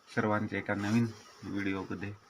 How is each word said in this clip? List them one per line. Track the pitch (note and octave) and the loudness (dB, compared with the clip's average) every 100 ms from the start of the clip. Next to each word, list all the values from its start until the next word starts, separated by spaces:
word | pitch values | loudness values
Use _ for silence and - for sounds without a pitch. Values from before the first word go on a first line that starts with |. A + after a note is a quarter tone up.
| - | -4
सर्वांचे | - A2 G#2+ G#2+ G2 | 0 2 2 2 -2
एका | F#2+ | -2
नवीन | G2+ G#2 A2+ A#2 G#2+ - - | -2 2 4 4 -2 -16 -14
व्हिडिओमध्ये | G2 G2 G2 G2 F#2 G2+ G2+ G#2 | -6 -2 0 -2 -4 -6 -6 -8